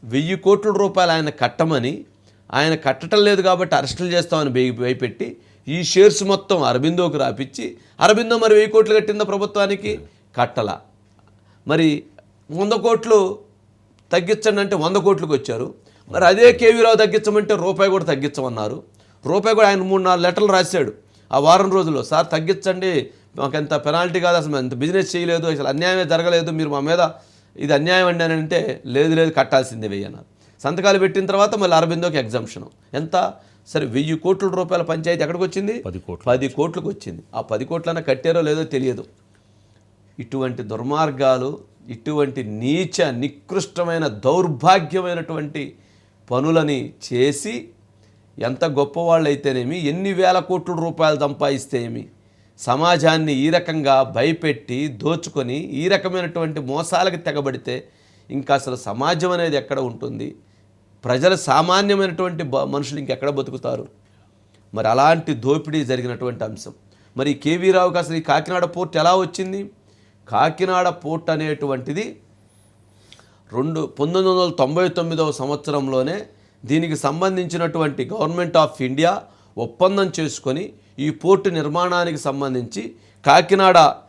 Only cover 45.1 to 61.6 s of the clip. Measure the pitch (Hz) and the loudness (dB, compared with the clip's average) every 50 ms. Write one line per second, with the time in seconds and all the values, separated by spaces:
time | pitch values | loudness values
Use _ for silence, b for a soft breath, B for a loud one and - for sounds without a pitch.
45.1 | 175 170 165 165 165 156 151 147 151 156 139 143 - b b b b b b b | -6 -6 -8 -8 -8 -8 -8 -8 -8 -10 -10 -10 -12 b b b b b b b
46.1 | b b b - 123 123 139 156 165 165 156 151 143 131 120 120 - _ - - | b b b -4 -2 0 0 2 2 2 2 2 -2 -4 -4 -8 -12 _ -14 -6
47.1 | 127 123 127 143 143 143 - 208 233 240 - - _ _ _ _ b b b b | 0 2 2 2 0 -2 -6 -8 -8 -8 -10 -14 _ _ _ _ b b b b
48.1 | b b b b b - 113 120 131 127 175 165 143 135 143 143 143 170 170 170 | b b b b b -6 -6 -6 -2 -2 -2 -2 0 0 -2 -2 -2 -4 0 2
49.1 | 165 165 160 147 143 139 - 143 135 127 123 123 156 180 165 143 151 175 190 196 | 2 4 4 2 -2 0 -2 -2 -2 -2 -4 -4 -6 -4 -4 -4 -4 -2 -4 -4
50.1 | 196 175 190 180 185 185 175 - 185 180 - - 175 165 160 170 160 - 160 156 | -2 2 2 2 2 2 0 -2 -4 -4 -4 -6 -6 -4 -4 -6 -2 0 0 0
51.1 | 156 139 143 143 143 147 - 143 139 131 127 - - 127 120 117 117 117 - - | 2 0 0 -4 -2 -2 -2 -2 -2 -4 -6 -6 -6 -4 -4 -4 -8 -10 -12 -14
52.1 | _ b b b b b b b b b - - 123 135 156 175 175 165 139 165 | _ b b b b b b b b b -2 -2 0 2 4 2 2 4 4 2
53.1 | 156 160 160 156 147 131 135 156 165 175 175 170 160 160 147 135 139 131 135 117 | 2 2 0 0 0 0 0 2 2 2 0 0 -6 -2 2 2 4 4 2 2
54.1 | 104 113 127 156 160 156 - 156 143 120 - - 123 127 147 151 127 104 - 147 | 0 0 0 0 0 -2 -2 -4 -4 -4 -6 -8 -6 -6 -6 -6 -8 -4 -2 -2
55.1 | 165 165 160 - - 143 131 120 127 147 170 - 147 131 156 180 196 190 - 185 | -2 -2 -6 -8 -6 -6 -4 -4 -4 -6 -8 -8 -8 -4 -2 0 0 0 0 -2
56.1 | 180 185 180 170 170 175 165 160 156 156 143 123 135 151 165 160 - 160 180 190 | -4 -4 -6 -4 -4 -4 -4 -4 -6 -6 -8 -6 -4 -6 -4 -2 0 0 0 0
57.1 | 175 170 170 160 147 147 143 135 127 123 - - 123 131 - b b b b b | -2 -2 -6 -6 -4 -4 -4 -4 -6 -6 -8 -8 -8 -8 -10 b b b b b
58.1 | b b b b 123 139 135 - 143 139 - 131 127 120 - - 101 113 135 156 | b b b b -10 -10 -2 0 0 0 0 -4 -8 -8 -8 -10 -6 -4 -2 -2
59.1 | 180 160 160 180 180 175 170 165 147 143 - - 143 135 135 123 113 113 - 120 | 0 0 0 -2 0 0 -2 0 -2 -2 -2 -2 -6 -4 -4 -6 -6 -8 -10 -10
60.1 | 120 113 117 139 156 - b b b b b b b _ _ _ _ _ - 117 | -10 -8 -10 -12 -12 -16 b b b b b b b _ _ _ _ _ -4 -2
61.1 | 123 127 143 180 190 170 - - 131 143 | -2 2 4 2 2 2 0 2 2 2